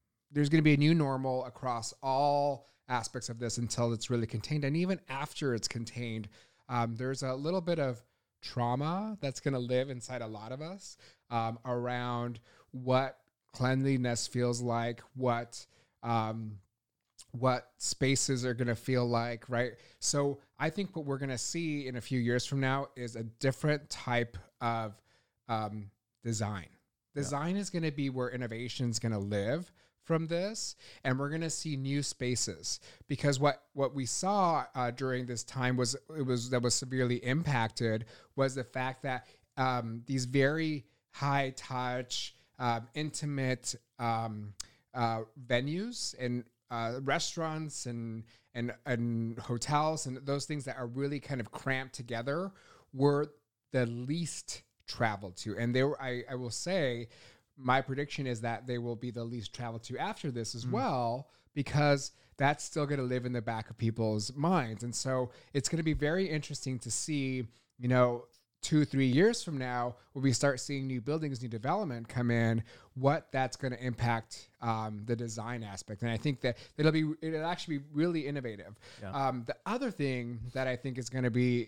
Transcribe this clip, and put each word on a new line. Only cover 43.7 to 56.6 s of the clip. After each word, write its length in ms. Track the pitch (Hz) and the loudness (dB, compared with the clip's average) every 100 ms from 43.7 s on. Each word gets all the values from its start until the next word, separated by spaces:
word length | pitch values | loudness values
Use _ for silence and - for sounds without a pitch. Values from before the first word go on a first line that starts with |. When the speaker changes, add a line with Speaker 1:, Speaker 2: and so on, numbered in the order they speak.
| 123 _ - | -8 _ -4
Speaker 1:
um, 540 | 120 113 113 107 104 101 - _ _ | -2 0 -2 -6 -10 -12 -14 _ _
uh, 300 | 127 117 113 110 - 123 | -2 0 0 -6 -10 0
venues 720 | 123 139 165 226 240 - - | 2 2 -2 -4 -6 -6 -2
and, 280 | 123 123 117 _ - | -2 -2 -4 _ -8
uh, 280 | 120 117 123 | -4 -2 -2
restaurants 800 | 135 156 - - 160 156 156 - 135 | 0 0 0 -2 -4 -4 -6 -8 -6
and, 380 | 117 117 113 110 - _ | -6 -6 -8 -12 -20 _
and, 200 | 123 120 110 - | -4 -4 -4 -2
and 520 | 120 117 113 113 117 | 0 2 0 -2 -4
hotels 640 | 113 120 - 147 156 156 135 | -4 -4 2 2 2 0 -4
and 200 | 127 139 | -6 -2
those 200 | 139 135 | -2 -2
things 200 | 151 131 | -6 -6
that 120 | 127 | -6
are 100 | 120 | -6
really 320 | 123 139 143 | -2 -2 -2
kind 200 | - 135 | -4 -4
of 120 | 107 | -4
cramped 420 | - - 131 131 | -6 -2 -2 -2
together 580 | - 120 117 123 151 190 - - - _ | -10 -6 -4 -2 -2 -4 -8 -20 -20 _
were 400 | 131 139 143 151 - _ _ _ | 4 4 6 2 -6 _ _ _
the 120 | 131 120 | 0 0
least 800 | 117 127 165 165 - - - - _ - | -2 -4 -2 -2 -6 -10 -12 -14 _ -10
traveled 500 | - 117 104 98 90 | 0 0 0 -8 -10
to. 220 | 110 98 | -6 -2
And 180 | 120 123 | 0 2
they 80 | |
were, 180 | 139 147 | 2 0
I, 220 | 131 123 120 | -4 -6 -6
I 60 | 127 | -6
will 140 | 123 | -6
say, 600 | 107 | -6